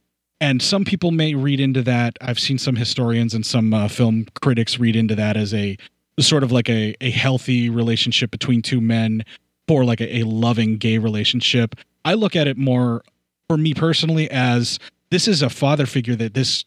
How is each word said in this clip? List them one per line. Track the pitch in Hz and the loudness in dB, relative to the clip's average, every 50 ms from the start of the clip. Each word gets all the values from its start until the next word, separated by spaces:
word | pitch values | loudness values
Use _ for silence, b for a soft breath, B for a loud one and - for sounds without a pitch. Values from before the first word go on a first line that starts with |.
| _ _ _ _ _ _ _ - | _ _ _ _ _ _ _ -4
And | 156 143 131 123 | -2 0 0 0
some | - - 202 196 196 | 0 0 0 0 0
people | - 202 170 - 175 | 0 -2 0 0 0
may | 165 160 156 156 147 | 2 2 0 0 0
read | 139 135 143 139 131 | 0 0 0 0 0
into | 139 135 127 131 | 0 0 0 0
that. | 120 127 123 120 117 117 - - | 0 0 2 2 0 0 -2 -6
I've | - 131 120 - | -8 -6 -4 -4
seen | - - 139 127 | -2 -2 -2 -2
some | - 139 127 | -2 -2 -2
historians | 113 117 - - - 123 117 117 117 117 113 110 | -2 -2 -2 -2 -2 0 0 0 0 0 0 -2
and | 113 110 | -4 -4
some, | - - 120 113 110 110 | -2 0 2 2 2 2
uh, | 110 104 | 2 0
film | 104 - - 123 113 110 113 110 - - - | 0 0 2 2 2 2 0 -2 -4 -8 -4
critics | - 143 123 117 113 - - | 0 0 2 2 0 -2 -2
read | 120 123 113 110 | 0 0 2 2
into | 113 113 107 110 | 2 2 0 0
that | 104 107 107 104 | 0 0 0 0
as | 110 107 98 110 | 0 -2 -2 -2
a | 107 101 101 98 B B B _ _ _ _ _ - | -2 -2 -4 -6 B B B _ _ _ _ _ 0
sort | 135 - 156 147 135 | 2 2 2 2 2
of | 120 | 2
like | 127 123 113 - | 2 2 2 2
a, | 117 110 107 107 110 - | 0 0 0 -2 -4 -4
a | - 127 | -4 -4
healthy | 120 - - 135 131 123 - - 131 120 120 | -2 0 0 0 0 0 0 0 0 0 0
relationship | 117 117 117 117 117 113 - - 123 - - 127 113 | 0 0 0 0 0 0 0 0 0 -2 -2 -2 -4
between | - - - - 123 117 | -6 -4 -2 0 0 0
two | 113 - 135 123 | 0 0 0 0
men | 113 113 117 113 113 110 110 110 107 B B B _ _ _ _ _ | 2 2 2 2 0 0 -2 -2 -6 B B B _ _ _ _ _
for, | - 160 139 127 | 2 2 4 4
like, | 120 117 - | 2 2 0
a, | - - - 120 | -2 -4 -2 -2
a | 113 | -2
loving | 110 110 110 117 120 117 113 113 110 110 | -2 0 0 0 2 2 2 0 0 0
gay | 107 120 113 110 113 | 0 0 0 0 0
relationship. | 107 117 107 107 104 - - 123 - - - 123 117 110 - B B _ _ _ - | 0 0 -2 -2 -2 -2 -2 -2 0 0 2 2 0 0 -2 B B _ _ _ -2
I | 156 185 | -2 0
look | 226 214 190 - | 0 0 0 0
at | 170 147 | 0 0
it | 143 131 | 0 0
more, | 120 135 131 123 123 123 120 117 117 - _ _ _ _ _ _ _ _ - | 0 0 0 2 2 2 0 -2 -4 -6 _ _ _ _ _ _ _ _ -2
for | 165 | 0
me | 151 156 160 139 | 0 0 0 0
personally, | - 160 165 160 - - 160 160 160 156 - | 0 0 0 0 0 0 0 0 0 0 -2
as | 139 131 127 123 120 120 120 - - B B B B _ _ - 175 | 0 0 2 2 2 0 0 -2 -6 B B B B _ _ -2 -2
this | 180 - | 0 2
is | 233 196 143 139 | 2 2 2 0
a | 120 | -2
father | - - - - 151 147 143 | -2 0 0 2 2 2 0
figure | - - 135 117 127 123 | -2 -2 -2 -2 -2 -2
that | 110 113 110 101 | -2 -4 -4 -2
this, | 131 127 - - - - | -2 -2 -2 -2 -4 -8